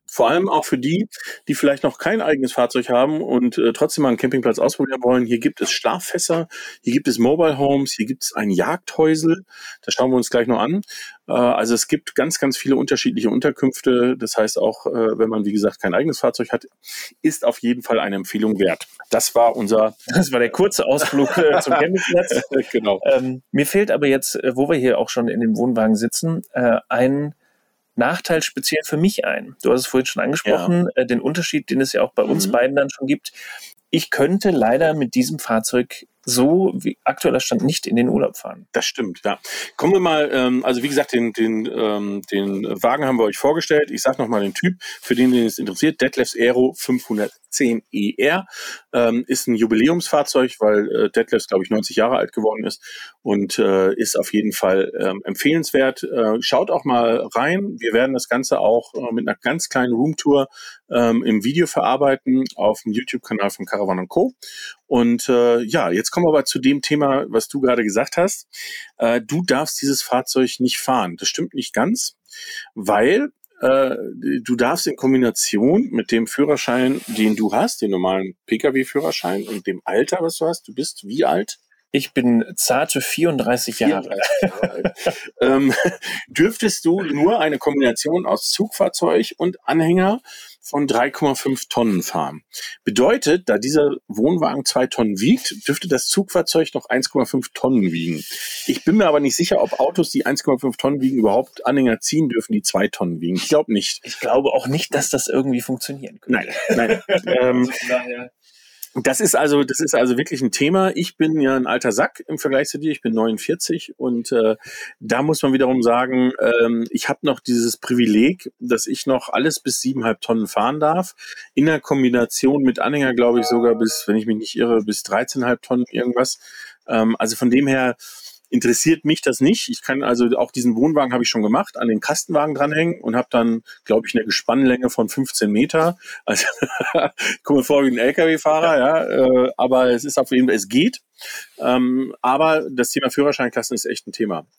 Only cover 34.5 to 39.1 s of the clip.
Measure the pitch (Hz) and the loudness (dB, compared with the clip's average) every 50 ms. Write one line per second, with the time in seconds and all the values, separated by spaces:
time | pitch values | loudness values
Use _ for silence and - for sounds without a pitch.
34.5 | 175 135 113 110 120 139 165 160 156 156 139 113 - 127 123 123 160 151 - - | 2 2 2 2 2 2 2 0 0 0 -2 -2 0 0 0 0 -2 -6 -4 -2
35.5 | 117 113 113 - - 123 123 - - - - - _ _ - 139 123 123 127 143 | -2 -2 -2 0 0 -2 -2 -2 -6 -20 -20 -20 _ _ -8 -4 0 2 4 4
36.5 | 165 185 190 - - - - - - _ - - 135 - - 160 127 131 - - | 4 4 2 2 0 -2 -4 -6 -6 _ -4 -4 -2 0 0 0 0 0 0 -2
37.5 | 127 110 90 135 156 - - - 110 117 120 127 - - - - - - - - | -2 0 0 0 -2 -2 -4 -2 0 2 2 2 2 2 0 0 -4 -6 -14 -16
38.5 | - - - _ - - - - - - 117 95 | -16 -16 -12 _ -6 -4 -4 -4 -4 -6 -6 -6